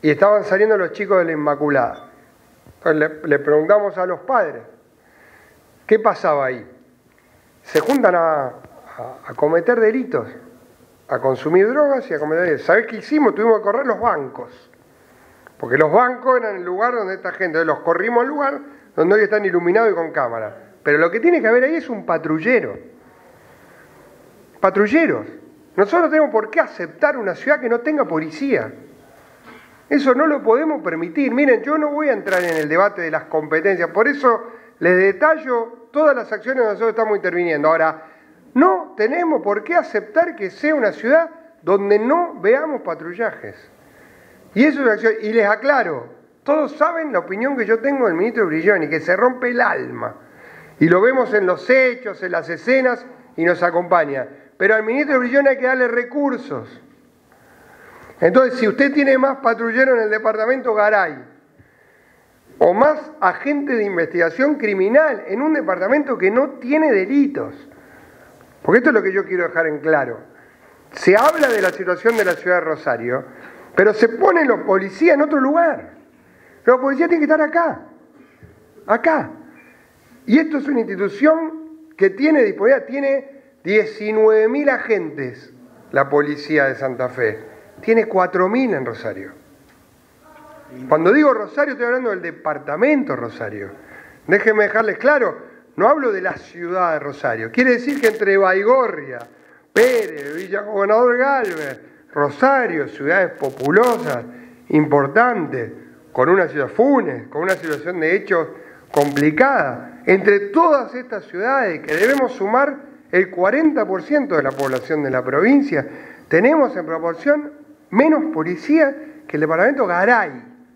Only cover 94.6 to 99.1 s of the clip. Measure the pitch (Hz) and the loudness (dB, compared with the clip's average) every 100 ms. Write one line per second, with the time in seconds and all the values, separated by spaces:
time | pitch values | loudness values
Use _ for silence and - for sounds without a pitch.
94.6 | 208 214 220 185 247 294 214 147 - - | 2 0 -2 0 2 2 0 -4 -16 -20
95.6 | _ - 208 302 254 196 185 156 - 170 | _ 0 2 2 0 -2 -6 -8 -14 -12
96.6 | 170 185 175 156 143 139 131 113 113 - | -6 -2 0 -2 -6 -6 -4 -4 -4 2
97.6 | 254 240 247 285 226 214 196 196 190 190 | 2 2 0 0 0 2 0 2 2 2
98.6 | 208 262 240 165 135 | 2 2 0 -6 -12